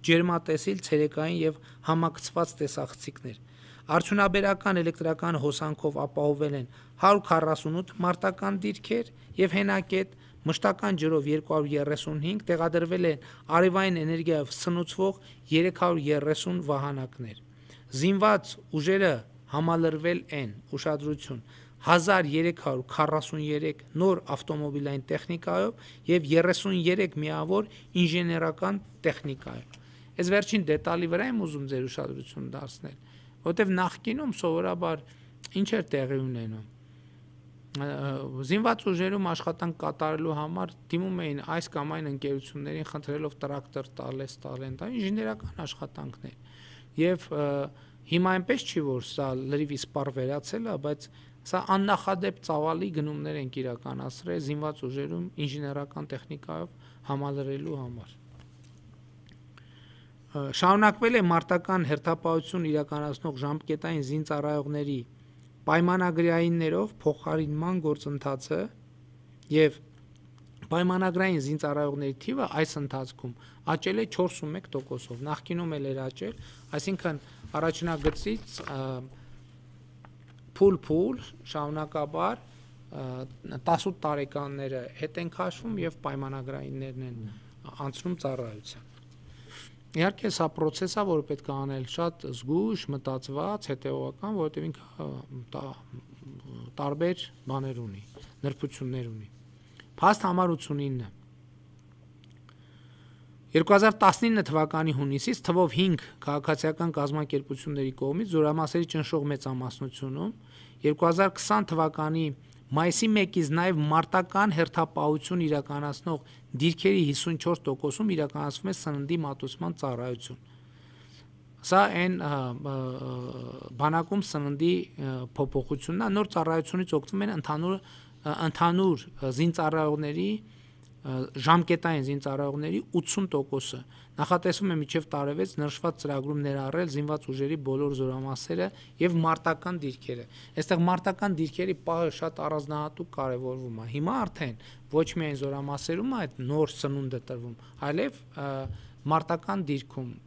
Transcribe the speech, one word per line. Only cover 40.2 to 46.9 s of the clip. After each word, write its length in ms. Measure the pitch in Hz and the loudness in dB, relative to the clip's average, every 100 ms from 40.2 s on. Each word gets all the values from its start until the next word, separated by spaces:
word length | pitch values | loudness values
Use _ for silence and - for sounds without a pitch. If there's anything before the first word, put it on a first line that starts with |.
| 160 | -2
համար 380 | 147 151 180 180 - - | -2 -4 -4 -6 -8 -4
դիմում 320 | 170 190 180 | -2 -2 -4
էին 220 | 160 143 | -4 -4
այս 240 | 151 165 - | -4 -4 -4
կամ 240 | 156 147 | -6 -4
այն 140 | 160 151 | -6 -6
ընկերություններին, 800 | 139 139 139 139 147 143 156 151 | -4 -2 -4 -6 -10 -8 -6 -6
խնդրելով 460 | 151 147 147 151 - | -8 -6 -4 -6 -6
տրակտոր 520 | 143 139 127 139 131 | -6 -6 -8 -10 -8
տալես, 400 | 127 127 135 135 - | -10 -8 -8 -8 -10
տալեն, 340 | 139 131 135 131 | -10 -10 -10 -8
դա 120 | 202 | -6
ինժեներական 720 | 247 196 214 220 214 - - | -2 -2 0 -2 -6 -10 -10
աշխատանքն 640 | 156 - 147 - 139 - - | -10 -8 -12 -10 -12 -12 -16
էր։ 120 | - - - - - - | -16 -20 -20 -20 -20 -10